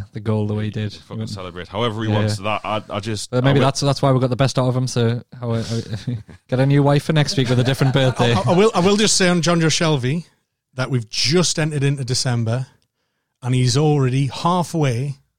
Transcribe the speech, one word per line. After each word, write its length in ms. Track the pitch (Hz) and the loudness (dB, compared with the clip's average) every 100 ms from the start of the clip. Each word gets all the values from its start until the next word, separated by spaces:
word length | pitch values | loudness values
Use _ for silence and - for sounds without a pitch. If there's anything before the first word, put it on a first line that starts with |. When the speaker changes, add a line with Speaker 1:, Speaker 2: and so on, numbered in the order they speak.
| 101 | -8
Speaker 1:
the 80 | 110 | -8
goal 260 | 107 107 104 | -2 -2 0
the 80 | |
way 120 | 107 107 | -2 -4
he 40 | |
did. 220 | 107 104 | -4 -6
Speaker 2:
Fucking 240 | - - 104 | -8 -12 -10
Speaker 1:
He 20 | |
went 120 | 110 | -8
Speaker 2:
celebrate 360 | 98 90 87 85 | -8 -10 -10 -8
however 340 | 101 120 107 | -4 -4 -2
he 40 | 107 | 0
Speaker 1:
Yeah, 40 | 104 | 0
Speaker 2:
wants 200 | 107 101 | 0 -2
Speaker 1:
yeah. 220 | 104 104 | -2 -4
Speaker 2:
that. 260 | 92 107 - | -4 -6 -6
I, 60 | 104 | -8
I 40 | |
just, 300 | 107 107 - | -6 -8 -4
Speaker 1:
But 120 | 123 | 0
maybe 160 | 131 139 | 2 4
Speaker 2:
I 40 | |
wi- 40 | 131 | 2
Speaker 1:
that's, 140 | - | 0
that's 220 | 139 135 | -2 0
why 100 | 139 | 2
we 80 | 127 | 2
got 100 | 127 | 0
the 60 | 120 | 0
best 200 | 135 - | 0 0
out 100 | 127 | 0
of 80 | 127 | 0
him. 100 | 127 | -2
So 360 | 123 117 120 - 123 | 0 0 -2 -8 -10
how, 120 | 120 | -6
uh, 120 | 113 107 113 - 117 - | -4 -4 -6 -6 -8 -6
<laughs> 400 | 113 - - - | -8 -10 -20 -6
get 120 | 127 | 0
a 60 | 135 | 2
new 160 | 143 | 4
wife 220 | 139 143 | 4 2
for 80 | - | 2
next 240 | 156 139 - | 0 2 0
week 120 | 123 | 0
with 100 | 123 | 2
a 60 | |
different 280 | 120 131 139 | 2 2 2
birthday. 420 | 135 131 - 120 | 4 2 2 2
Speaker 3:
I, 60 | 123 196 | 2 2
I 40 | 180 | 4
will, 140 | 214 | 4
I 60 | 185 | 4
will 160 | 185 208 | 2 4
just 200 | 214 - | 2 2
say 120 | 180 | 2
on 140 | 175 | 2
Jonjo 240 | 160 170 160 | 2 2 2
Shelvey 600 | - 165 147 123 170 - _ _ _ _ | 2 0 0 0 -4 -6 _ _ _ _
that 160 | 131 131 | -8 -2
we've 180 | 127 104 | -2 -4
just 480 | - 123 175 165 - | -2 0 2 2 0
entered 240 | 156 147 | -2 0
into 220 | 139 139 | 0 -2
December, 600 | 120 127 131 120 113 123 131 _ _ _ _ _ _ _ | -2 -2 0 0 0 -2 -4 _ _ _ _ _ _ _
and 120 | 123 | -2
he's 220 | 127 123 131 | 2 2 2
already 500 | 147 147 127 135 139 | 2 2 2 0 -2
halfway 920 | - 170 180 165 165 143 117 143 135 _ | -2 0 0 -2 -2 0 -2 -4 -8 _